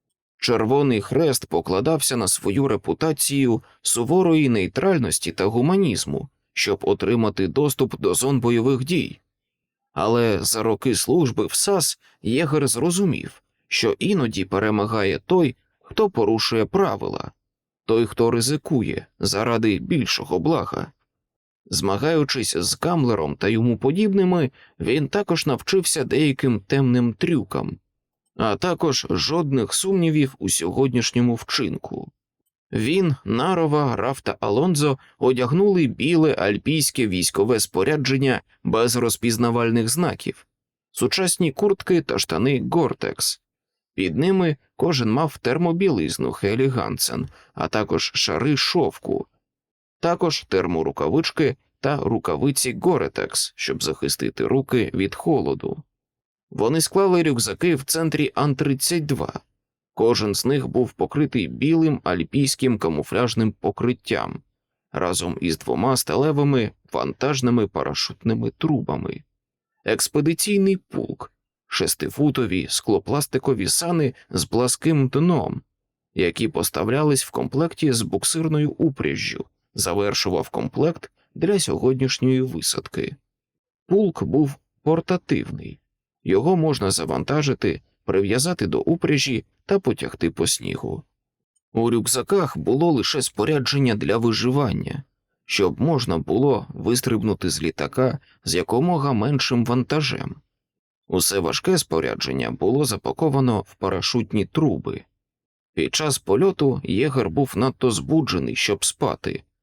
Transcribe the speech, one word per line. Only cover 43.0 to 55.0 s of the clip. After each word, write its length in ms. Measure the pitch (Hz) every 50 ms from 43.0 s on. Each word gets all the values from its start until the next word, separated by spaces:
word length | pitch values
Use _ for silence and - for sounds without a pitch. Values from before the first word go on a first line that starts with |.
| - - - - - - - - _ _ _ _ _ _ _ _ _ _ _
Під 220 | - 95 90 78
ними 400 | 95 151 185 196 185 180 160 147 - _ _ _
кожен 360 | - - 170 165 131 120 107
мав 240 | 110 139 165 147 - -
термобілизну 920 | - 120 127 156 175 170 165 175 196 185 143 95 76 69 - - - -
Хелі 340 | - - - 98 107 120 135
Гансен, 600 | 135 123 117 - 53 - - - - 62 - - - - - - _ -
а 140 | - - -
також 440 | - 110 104 - - 85 - - -
шари 420 | - - - 85 78 117 151 147
шовку, 720 | 131 - - - 180 135 - - - - - - - - _ _ _ _ _ _ _ _ _ _ _ _ _ _ _
також 420 | - 165 175 - 185 165 147 - - -
терморукавички 1080 | - 92 90 87 87 80 80 76 69 - 73 78 95 156 165 - - - 156 127 135 - _ _ _ _
та 160 | - 135 147
рукавиці 800 | 139 - 101 117 107 - - 78 69 - 143 139 - - 131 117 113
Горетекс, 680 | - 175 175 123 92 - - - - - - - - - -
щоб 260 | - - - 67 -
захистити 640 | 71 78 76 - - 69 73 - - 55 - - -
руки 440 | - 120 139 135 - - 123 104 - -
від 200 | 90